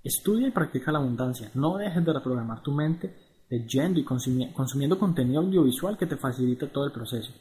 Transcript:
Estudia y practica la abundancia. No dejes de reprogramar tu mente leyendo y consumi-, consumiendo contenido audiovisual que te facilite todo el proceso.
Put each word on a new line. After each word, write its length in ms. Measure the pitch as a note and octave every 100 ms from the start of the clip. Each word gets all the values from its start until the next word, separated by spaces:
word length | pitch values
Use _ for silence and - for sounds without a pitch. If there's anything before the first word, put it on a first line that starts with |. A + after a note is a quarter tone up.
Estudia 420 | - - - A3 C4
y 60 |
practica 400 | A3 D3+ B2+ D#3
la 80 | D3+
abundancia. 500 | C3 A#2+ B2+ B2 A2
No 220 | B2+ D#3 F#3+
dejes 280 | G#3 E3+
de 80 | E3
reprogramar 500 | C#3+ C3 B2 A2+ A2+
tu 80 | -
mente 460 | C#3+ D#3 E3 F#3+ - _ _ _
leyendo 480 | A#2+ A#2 C3 E3+ E3+
y 60 |
consumi-, 480 | - B2+ B2+ B2+ B2
consumiendo 440 | - B2+ C#3 C#3 F#3+
contenido 440 | G3 D3 B2 D3
audiovisual 580 | F#3 F#3+ C3+ B2 F#3 G#3+
que 80 | E3
te 100 | C3+
facilite 520 | C3 B2 B2 B2 C#3
todo 180 | C#3 C#3+
el 60 |
proceso. 400 | - A2+ A#2+ A2 -